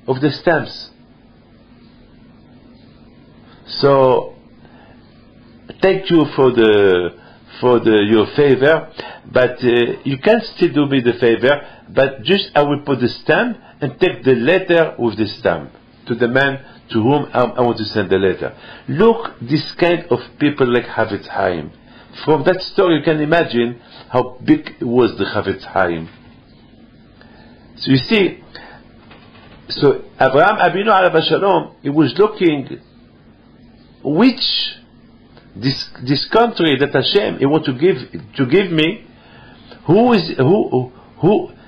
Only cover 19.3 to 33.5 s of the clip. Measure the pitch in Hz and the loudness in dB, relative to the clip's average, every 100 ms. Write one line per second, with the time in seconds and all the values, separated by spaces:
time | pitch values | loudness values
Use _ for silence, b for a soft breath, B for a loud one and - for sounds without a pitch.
19.3 | - 120 151 - - 175 170 - 123 - | -12 -4 -4 -4 -2 0 0 -2 -4 -4
20.3 | - 147 143 127 120 113 - 107 98 - | -4 -2 0 0 0 -2 -4 -4 -6 -8
21.3 | - 95 85 76 - - B B - - | -4 -4 -4 -8 -16 -20 B B -8 0
22.3 | 151 135 185 - - 185 156 151 156 151 | 0 2 -2 -2 0 2 2 0 -2 0
23.3 | 170 143 120 120 120 B B B 127 120 | 0 0 0 -2 -4 B B B -2 -2
24.3 | - 107 151 - - 123 123 117 - 98 | -2 0 0 0 -10 -2 2 2 0 -4
25.3 | 107 98 92 - - 90 85 80 - - | -4 -4 -6 -4 -2 -2 -2 -8 -16 -20
26.3 | - _ - - - - - - - B | -20 _ -20 -20 -20 -20 -20 -20 -20 B
27.3 | B B B B B - 135 - 220 180 | B B B B B -2 0 2 0 0
28.3 | - - - B B B - - - - | -2 -16 -20 B B B -20 -20 -20 -20
29.3 | - - - - - 143 - - - 131 | -20 -20 -20 -14 -2 0 0 -4 -2 0
30.3 | 139 185 208 180 180 214 190 180 160 - | 4 2 2 0 0 0 2 2 0 0
31.3 | 156 196 175 127 - 135 147 139 151 214 | 0 0 0 -2 -10 -4 0 0 2 0
32.3 | - 165 147 123 120 - _ - _ - | 0 -2 -2 -6 -14 -20 _ -20 _ -20
33.3 | _ _ | _ _